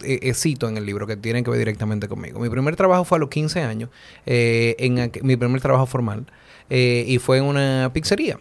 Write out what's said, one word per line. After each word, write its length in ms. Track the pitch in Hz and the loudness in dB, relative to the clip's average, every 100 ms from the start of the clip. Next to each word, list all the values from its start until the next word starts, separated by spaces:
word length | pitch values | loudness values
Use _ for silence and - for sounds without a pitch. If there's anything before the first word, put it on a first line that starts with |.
eh, 160 | 135 131 | -4 -2
eh, 100 | 131 | 0
cito 340 | 120 160 131 117 | 0 0 0 -4
en 80 | 110 | -4
el 80 | 101 | -6
libro, 200 | 101 107 | -6 -6
que 120 | 104 | -6
tiene 260 | 113 120 | -2 -2
que 60 | 120 | 0
ver 80 | 120 | 0
directamente 480 | 113 101 107 104 101 | 0 -2 -2 -2 -4
conmigo. 320 | 104 - - | -6 -8 -6
Mi 100 | 120 | -4
primer 260 | 120 143 165 | 0 -2 2
trabajo 260 | 190 180 | 4 4
fue 140 | 175 170 | 2 0
a 20 | |
los 100 | 147 | 0
quince 320 | 151 156 175 | -2 -2 -2
años, 280 | 127 110 120 - - - - | -4 -4 -8 -14 -20 -14 -2
eh, 500 | 120 117 117 117 113 | 2 4 4 2 0
en 180 | 127 123 | 0 0
aqu-, 220 | 120 - | -2 -2
mi 140 | 131 123 | 0 2
primer 240 | 120 131 | 2 0
trabajo 240 | 135 131 127 | 2 2 2
formal, 400 | 135 113 104 135 - - - - | 0 -2 -4 -10 -18 -20 -20 -4
eh, 340 | 127 123 120 117 | 2 2 2 2
y 120 | 123 | 0
fue 180 | - 131 | 4 2
en 60 | |
una 480 | 139 143 139 131 131 | 4 2 2 2 0
pizzería 460 | 127 156 202 302 - | -2 0 0 0 -4